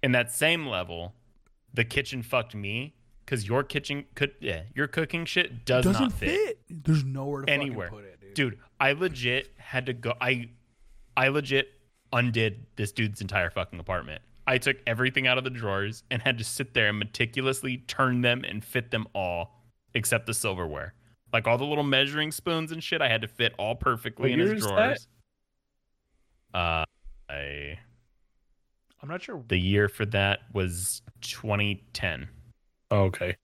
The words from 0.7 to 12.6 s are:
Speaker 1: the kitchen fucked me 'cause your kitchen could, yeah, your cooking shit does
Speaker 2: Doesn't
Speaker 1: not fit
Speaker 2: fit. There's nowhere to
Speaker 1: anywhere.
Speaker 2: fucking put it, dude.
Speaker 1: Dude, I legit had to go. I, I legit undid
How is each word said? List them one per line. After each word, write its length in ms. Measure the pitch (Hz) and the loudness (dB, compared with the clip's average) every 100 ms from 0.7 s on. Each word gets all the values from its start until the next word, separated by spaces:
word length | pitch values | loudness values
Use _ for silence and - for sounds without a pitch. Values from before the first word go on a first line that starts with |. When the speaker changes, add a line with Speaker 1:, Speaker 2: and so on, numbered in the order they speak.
| 98 90 85 87 - _ _ _ _ _ | -4 -4 -6 -8 -12 _ _ _ _ _
Speaker 1:
the 100 | 123 | -2
kitchen 400 | 117 - 131 131 | 0 0 -4 -8
fucked 320 | 113 127 113 107 | -2 -2 -2 -8
me 400 | 101 110 143 _ _ - - | -8 -8 -8 _ _ -20 -6
'cause 200 | 127 101 | -4 0
your 160 | 123 | 0
kitchen 420 | 139 143 - 143 - - | 0 -4 -4 -6 -8 -4
could, 180 | 143 - | -4 -2
yeah, 240 | - 82 95 135 | -6 -6 -6 -4
your 120 | 147 | -2
cooking 380 | - 160 170 165 | -2 -2 -4 -2
shit 400 | - 170 120 - | 0 -2 -4 2
does 180 | 127 156 | 4 6
Speaker 2:
Doesn't 160 | 196 | 4
Speaker 1:
not 120 | 247 | 2
fit 160 | - - 370 427 440 _ | 0 -2 0 -2 -4 _
Speaker 2:
fit. 160 | 170 143 | -6 2
There's 180 | 156 | 2
nowhere 400 | 131 135 139 139 | 2 -4 -6 -4
to 80 | 139 | 0
Speaker 1:
anywhere. 380 | 143 143 113 87 | 0 0 -4 -8
Speaker 2:
fucking 140 | 95 | -10
put 80 | - | -16
it, 80 | - | -20
dude. 120 | - - | -12 0
Speaker 1:
Dude, 240 | 135 98 - _ | 0 -2 -16 _
I 140 | 135 | 2
legit 580 | 143 185 139 123 123 - - | 2 0 0 0 -2 -4 -18
had 280 | - 131 131 | -6 -4 -4
to 80 | |
go. 200 | 120 113 110 | -4 -4 -2
I, 280 | 127 127 117 - _ _ - - - - | 0 0 -2 -16 _ _ -20 -20 -4 2
I 120 | 131 | 4
legit 400 | 147 135 135 135 _ _ _ _ | 2 2 0 0 _ _ _ _
undid 520 | 120 123 113 110 104 | 2 2 2 2 0